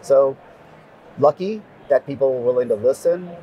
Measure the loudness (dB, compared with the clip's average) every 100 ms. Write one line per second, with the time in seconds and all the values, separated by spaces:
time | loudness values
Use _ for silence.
0 | 4 4 4 -2 -18 -20 -20 -20 -20 -20
1 | -20 0 0 0 -8 -8 -14 -20 -2 -2
2 | -2 -2 -2 0 -2 -2 0 0 0 0
3 | -2 -4 -8 -18